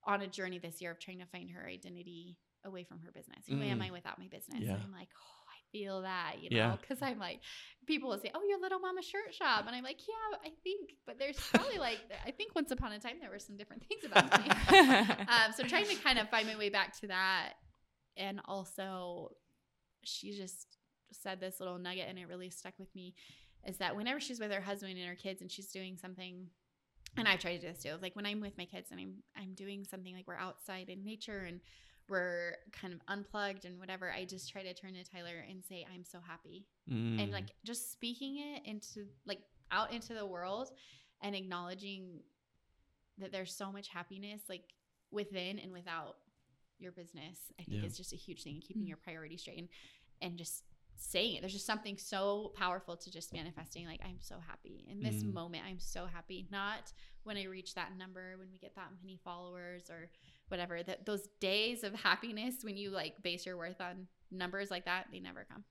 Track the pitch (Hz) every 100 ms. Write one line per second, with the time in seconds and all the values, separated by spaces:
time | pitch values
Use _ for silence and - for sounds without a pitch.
0 | - 202 196 196 185 180 170 165 175 165
1 | - 185 180 180 175 175 180 185 185 175
2 | 175 170 175 175 _ _ 196 185 175 175
3 | 165 - - - - 135 - 117 110 -
4 | - - 190 - - 240 208 101 101 -
5 | - - - - - - _ 214 196 190
6 | 185 185 165 156 - 117 110 107 - 254
7 | 269 220 180 - - - - - 254 311
8 | 269 302 - 330 403 392 370 381 370 370
9 | 349 403 453 - 320 220 208 247 254 285
10 | - 440 440 427 311 320 359 392 311 -
11 | - 233 269 277 - 320 539 415 254 226
12 | - 202 - - 427 339 294 254 254 208
13 | 240 294 254 202 - 202 208 233 - 427
14 | 294 208 262 - 220 - - 381 277 262
15 | 208 - 196 233 220 226 254 359 415 349
16 | 294 247 214 226 220 214 208 202 190 -
17 | 208 185 190 185 - - - - _ _
18 | _ - 196 202 - 196 185 - 190 185
19 | 180 175 - - _ _ _ _ _ _
20 | - - 196 202 185 - - - _ _
21 | _ - 196 190 185 185 185 180 180 185
22 | 175 185 175 180 180 170 180 - 190 190
23 | 180 - - - - - - 185 180 202
24 | 233 285 285 247 214 202 190 202 196 185
25 | 180 175 196 190 180 - 190 190 190 185
26 | 185 185 185 180 180 _ _ _ _ -
27 | - - 220 185 175 175 170 170 - 160
28 | 185 202 208 208 202 196 180 190 180 180
29 | 190 190 - - 190 185 196 202 196 190
30 | 185 185 180 175 185 - - 185 185 190
31 | 202 220 220 202 180 180 - - - -
32 | - 190 180 175 170 - - - 190 175
33 | - 202 202 214 202 196 180 180 185 190
34 | 185 - 185 185 - 202 190 180 190 185
35 | 185 185 170 170 107 190 185 180 - 180
36 | 180 180 175 165 - 180 202 _ - 117
37 | 117 110 101 101 101 - 220 233 - -
38 | 233 240 269 277 294 285 285 214 - 220
39 | 202 - - 196 - - - 185 214 233
40 | - 226 202 180 180 208 262 269 - -
41 | - _ 202 202 190 175 175 185 202 190
42 | 185 165 - _ _ _ _ _ _ _
43 | _ - 190 190 185 - 196 196 202 175
44 | 175 190 202 208 - 180 175 - _ _
45 | _ 208 202 190 180 202 190 180 175 165
46 | 151 - _ _ _ _ _ _ 185 180
47 | 170 165 156 175 - - 170 104 104 -
48 | 180 - - - - 147 - 202 196 156
49 | - 160 156 165 - - 170 - - -
50 | - - 175 175 165 - - - _ -
51 | - 180 226 180 190 196 - 214 214 196
52 | - 196 196 202 214 - 185 180 185 170
53 | - 165 165 175 160 156 165 165 170 160
54 | 185 180 - - 165 - - 95 - 202
55 | - 208 104 185 170 170 - 185 - 180
56 | 175 170 - 185 185 196 202 214 - -
57 | - - - 202 190 185 185 - 175 185
58 | 185 185 185 185 190 185 190 - 180 185
59 | 185 185 - 175 180 180 175 180 - 165
60 | 170 - - - - 185 175 170 175 -
61 | 196 208 202 _ 190 202 226 233 214 208
62 | 202 185 233 214 233 247 220 202 202 190
63 | 156 - 180 175 180 180 170 185 180 185
64 | 185 _ - 185 180 196 196 180 180 180
65 | - - 185 - 98 - 202